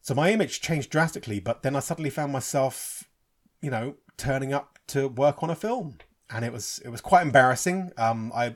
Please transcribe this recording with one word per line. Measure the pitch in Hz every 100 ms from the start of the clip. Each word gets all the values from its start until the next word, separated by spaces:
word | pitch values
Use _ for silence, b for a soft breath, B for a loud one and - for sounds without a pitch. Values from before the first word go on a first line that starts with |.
So | -
my | 131 165
image | 220 170 -
changed | - 160 127
drastically, | 151 165 - - 104
but | 98 117
then | 135 139
I |
suddenly | - 165 151
found | 139 143
myself, | 135 - 143 135 - - - - _ _ _ _ _
you | 147
know, | 120 120 143 _ -
turning | - 135 135
up | 139 - _ -
to | 139 135
work | 117 143 139
on | 165
a |
film. | 160 214 247 165 120 - _ _
And | 113
it | 117
was, | 117 101 -
it | 123
was | 117
quite | - 185
embarrassing. | 165 127 127 123 - 185 180 -
Um, | 113 113 110
I, | 117 120